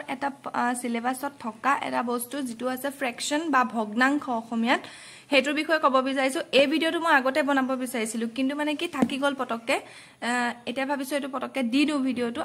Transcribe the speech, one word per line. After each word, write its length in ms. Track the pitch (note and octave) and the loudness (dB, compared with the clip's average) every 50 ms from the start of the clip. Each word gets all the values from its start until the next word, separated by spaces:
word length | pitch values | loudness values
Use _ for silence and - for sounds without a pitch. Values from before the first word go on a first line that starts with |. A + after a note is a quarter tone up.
| - | -2
এটা, 240 | - C4+ - C#4+ C#4 C4+ - - - - | -4 -6 -4 -4 -4 -4 -6 -12 -6 -2
আ, 200 | B3+ A#3+ A#3+ B3 | 0 0 0 -2
চিলেবাছত 580 | B3 - A#3+ A#3 A#3 A3+ B3+ C4 C4 C#4+ C#4 C#4 - | -2 -4 -4 -4 -2 -2 -2 -4 -2 -6 -8 -8 -8
থকা 380 | - A3+ A3 - - B3+ C#4 - | -10 -10 -10 -2 0 2 2 2
এটা 220 | - C4+ B3+ B3+ A#3+ | 0 -2 -2 -2 -2
বস্তু, 380 | A#3+ A#3+ B3 A#3+ A#3+ C#4 C#4+ | -2 -2 -4 -4 -6 -6 -6
যিটো 260 | C4+ A#3+ A3+ A3+ A#3+ | -6 -6 -6 -6 -4
আছে 220 | B3+ B3+ B3+ C4 C#4+ | -4 -4 -4 -4 -6
ফ্ৰেকশ্যন 600 | C#4 - C4+ A#3+ A#3+ - - - D4 D4+ E4+ E4 | -4 -4 -4 -6 -4 -6 -4 -2 -2 -2 0 2
বা 140 | C#4 B3+ B3 | 4 4 2
ভগ্নাংশ 640 | A#3 G#3 A#3 A3 G#3 G#3 A#3+ B3+ C4+ D4 D4 - C4+ | 2 0 -4 -4 -2 2 2 4 4 4 2 0 -2
অসমীয়াত, 500 | A#3+ A3+ A3+ - A#3 A3+ A3+ A#3+ D4 F4+ - - - - - - - - - - | -4 -4 -4 -4 -2 0 2 2 2 2 0 -8 -16 -18 -20 -20 -20 -20 -4 2
সেইটোৰ 240 | C#4+ C4+ C4 C#4+ D4 | 2 4 4 4 0
বিষয়ে 260 | D4+ D4+ D#4+ E4 D#4 | 0 2 2 2 4
ক'ব 220 | D#4 C4+ B3+ C4 | 4 4 4 4
বিচাৰিছোঁ। 400 | B3+ C4+ C4+ C#4 C4 C4+ C4+ E4 - - | 2 2 0 2 0 0 0 -2 -4 4
এই 160 | - B3+ C#4+ | 4 6 6
ভিডিঅ'টো 320 | C4+ D#4 C#4+ D#4+ E4 E4 E4+ | 6 4 2 2 2 0 0
মই 140 | D#4+ E4+ D4+ | 4 4 4
আগতে 300 | C4+ B3 C4 C4+ D#4 C#4 | 6 4 4 2 2 2
বনাব 280 | C#4 C#4+ C4+ C4 B3+ | 4 2 2 2 0
বিচাৰিছিলোঁ, 580 | C4 B3 C4 B3 - A#3 A3 A3+ - A3+ A#3 A3+ A3+ | -2 -4 -4 -4 -2 -4 -4 -2 -2 -4 -4 -4 -2
কিন্তু 200 | C4+ C4 C4 C#4+ | -2 -2 -2 -2
মানে 200 | D4 D4+ D4+ D4+ | -2 -2 -2 -2
কি 120 | C#4+ E4+ | -4 -4
থাকি 300 | F4 C#4+ C#4 A#3 - D4 | -6 0 2 2 2 2
গ'ল 160 | C4 C#4+ C#4+ C4+ | 0 0 0 0
পটককে। 480 | C#4 B3 - A3+ A#3 A3+ - D4 F#4 - - - - - - - _ | -2 -4 -4 -6 -6 -2 -2 -2 -2 -2 -8 -16 -20 -20 -20 -14 _
আ, 320 | - A#3 B3 B3 A#3+ A#3+ A#3 - - | -4 -2 0 0 0 -2 -4 -6 -8
এতিয়া 200 | A#3+ A#3+ C4+ C4+ | -6 -4 -4 -2
ভাবিছোঁ 300 | C4+ D4 C4 C#4 C4+ D4+ | -2 -2 -4 -4 -4 -4
এইটো 120 | C#4 C#4 | -4 -4
পটককে 360 | C4+ C4+ B3+ B3+ B3 - C4+ B3+ | -4 -6 -6 -8 -6 -4 -2 -2
দি 220 | A3+ A#3 C#4 D4+ | 0 2 2 2
দিওঁ 140 | C#4+ D4+ C#4 | 2 2 0
ভিডিঅ'টো। 420 | C4 C4 A#3 A#3+ A#3+ A#3 A#3 D4 | 0 0 0 0 -2 -2 -2 -4